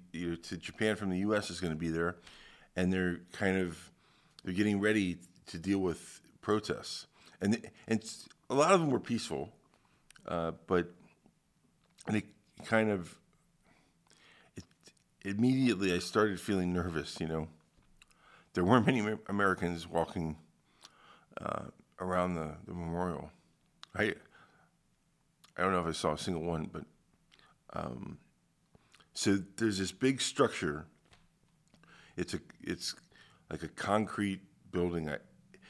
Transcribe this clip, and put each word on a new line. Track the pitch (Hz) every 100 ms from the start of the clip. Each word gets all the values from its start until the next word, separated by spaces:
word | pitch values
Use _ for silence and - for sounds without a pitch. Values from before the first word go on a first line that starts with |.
| -
you | 85 85
know, | 82
to | - 82
Japan | - - 107
from | 104 98
the | 90
U | 101
S | 104 -
is | 85
gonna | 87
be | 78 82
there, | 80 87 - - - - - - 90
and | 92
they're | 92 90 85 -
kind | - 98 95
of, | 90 80 - _ _ _ _ -
they're | 95
getting | 90 104 101
ready | 107 107 92 85 - - -
to | 85
deal | 87 98
with | 92 78 - - - -
protests." | - 104 - - - - - _ - -
And, | 101 113 - - -
and | 113
s-, | - - - _ -
a |
lot | 131 160
of | 190
them | 151
were | 117
peaceful, | - 113 - 69 87 - _ _ _ _ _ - -
uh, | 85 82 82 -
but, | 90 82 - - _ _ _ _ _ _ _ _ - -
and | 107
it | - - _ -
kind | - 110 110
of, | 98 82 - _ _ _ _ _ _ _ _ _ _ - - _ -
it, | - _ - _ _ _
immediately | 98 101 123 131 123 95 95
I | 90
started | - 110 107 90
feeling | - 98 90
nervous, | 90 87 78 73 -
you | 80
know. | 80 80 - _ _ _ - _ _ - - _
There | 92
weren't | 90 123 107
many | 131
Amer-, | 104 107 -
Americans | 101 98 90 87 85 87
walking, | 85 80 87 80 76 - _ _ _ - _ - - _ -
uh, | - - - - _ -
around | 92 90 90
the, | 85 78 80 -
the |
memorial. | 87 82 85 90 73 76 - _ _ _ - - 104
I, | 107 - - - - _ _ _ _ _ _ _ _ _ - -
I |
don't | 92
know | 90
if | 82
I |
saw | 76 82
a | 76
single | 98 85
one, | 85 82 78
but, | 80 - _ _ _ _ _ - _ -
um, | - - 62 - - _ _ _ _ _ _ _ - _
so | - 107 98 92 -
there's | 113 95
this | 90
big | - 131 131
structure. | - - 120 - 82 76 - _ _ _ _ _ _ _ _ _ - - - -
It's | 90
a, | 82 - -
it's | - 85 - - _ - - _ -
like | 78
a | 80
concrete | - 101 107 101 - 101 95 - _ 95
building. | 92 87 85 76
I, | 71 - - _ -